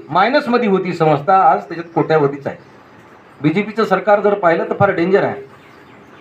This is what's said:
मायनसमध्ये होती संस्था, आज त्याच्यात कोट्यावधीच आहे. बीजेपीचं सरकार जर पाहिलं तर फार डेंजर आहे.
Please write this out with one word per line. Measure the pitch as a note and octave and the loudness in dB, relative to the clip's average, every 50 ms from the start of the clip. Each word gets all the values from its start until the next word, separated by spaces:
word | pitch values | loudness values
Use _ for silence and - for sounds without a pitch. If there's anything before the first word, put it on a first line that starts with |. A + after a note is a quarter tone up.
| - - | -10 -2
मायनसमध्ये | C#3+ F3+ G3+ A#3+ C#4 D4 - A#3 A#3+ A3+ G#3+ G3+ | 0 0 2 2 2 0 0 0 0 0 2 2
होती | F#3+ F3+ - F#3 D#3+ | 0 0 -2 -4 -2
संस्था, | - D#3+ D#3 D3 - - G3 F#3+ F#3+ F3+ D#3+ | 0 2 2 2 0 2 2 2 4 4 4
आज | F#3 G3+ | 2 0
त्याच्यात | - - E3+ E3 E3+ - - | -4 -8 -12 -12 -12 -4 -4
कोट्यावधीच | D#3 C#3 D#3+ D#3 D#3 C#3+ C#3 C#3+ C#3 - | -2 0 0 2 2 2 0 -2 -6 -10
आहे. | A#2+ - - - - - - - - - - - - - - - - - - | -12 -12 -12 -18 -20 -20 -20 -20 -20 -20 -20 -20 -20 -20 -20 -20 -20 -12 -4
बीजेपीचं | C3+ D#3 D#3+ G3+ G3 G#3+ - A3+ G#3 | -2 0 0 0 -4 -4 -4 -4 0
सरकार | - F#3 F3+ - G#3 G#3 G#3 | 0 0 0 2 2 2 2
जर | G3 G#3 G3+ | 2 0 0
पाहिलं | - F3+ E3+ E3+ G3 A3 - | 2 2 0 2 0 -2 -6
तर | - - | -2 -2
फार | G3+ G3 | 0 0
डेंजर | F3 E3 E3+ F#3 F#3+ F#3 D3 | 0 -2 0 2 2 0 0
आहे. | A#2+ G#2 - - - - - - - - - - - - - - - - - | -2 -6 -8 -14 -18 -20 -20 -20 -20 -20 -20 -20 -20 -20 -20 -20 -20 -20 -20